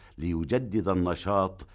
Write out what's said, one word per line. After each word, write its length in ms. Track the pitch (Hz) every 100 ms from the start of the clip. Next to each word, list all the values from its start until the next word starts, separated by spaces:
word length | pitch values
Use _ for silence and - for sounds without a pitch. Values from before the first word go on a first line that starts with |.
| - -
ليجدد 720 | 85 85 82 127 120 107 92
النشاط 760 | 92 87 87 98 101 95 95 -